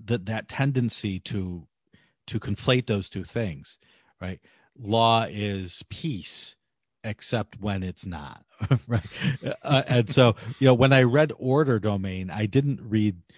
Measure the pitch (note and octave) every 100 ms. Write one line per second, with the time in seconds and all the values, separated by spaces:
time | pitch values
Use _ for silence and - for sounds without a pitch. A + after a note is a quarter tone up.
0 | G#2+ A#2 F#2+ A2 - - C#3 C3 A#2+ -
1 | G#2 F#2 - G#2 F#2 F2 E2 _ _ _
2 | _ _ - A2+ - G2+ - B2+ A#2+ G#2
3 | F#2+ G2 E2+ A#2+ G#2+ C#2+ - - _ _
4 | _ - F2+ F#2 _ _ _ - G#2+ A2+
5 | A2+ A2+ A2+ G2+ G#2 G2 F2+ - - F#2
6 | E3 G#2 D2+ - - - _ _ _ _
7 | A2+ G#2 - A#2 G2+ - G#2 G2 F#2 F2
8 | F#2+ D#2+ C#2+ - _ - - B2+ - A#2
9 | - - F#3 C3 - - - C3+ - B2
10 | A2 - B2 - A2 - C3+ B2 C3+ C3+
11 | B2 C#3 D3+ - B2+ C3+ C#3+ A2+ G#2 G2+
12 | F#2+ F#2 F#2 G#2 G#2+ C3 C#3 C3+ A#2 A2
13 | G#2+ F2 -